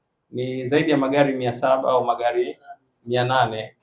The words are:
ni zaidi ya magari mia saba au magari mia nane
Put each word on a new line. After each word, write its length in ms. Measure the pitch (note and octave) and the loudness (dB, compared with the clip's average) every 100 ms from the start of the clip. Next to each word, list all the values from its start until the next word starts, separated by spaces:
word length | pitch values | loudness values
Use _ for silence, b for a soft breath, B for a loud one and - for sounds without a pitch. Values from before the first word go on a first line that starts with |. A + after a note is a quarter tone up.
| _ _ _ | _ _ _
ni 360 | A#2+ B2+ C3 B2+ | -8 -6 -4 0
zaidi 240 | C#3+ D#3+ | 0 2
ya 60 | C#3+ | 2
magari 360 | C3+ C#3+ C#3 | 2 2 2
mia 180 | B2+ B2 | 0 -4
saba 380 | A#2+ C3+ C3 C3+ | -2 0 2 2
au 140 | B2+ | 0
magari 540 | A#2 A#2 A#2 A#2+ B2 - - - _ _ A#2+ | 0 0 0 0 -2 -6 -18 -20 _ _ -4
mia 180 | B2 | -2
nane 520 | B2 C3 A#2 A2 A2 - | 0 2 0 -2 -10 -14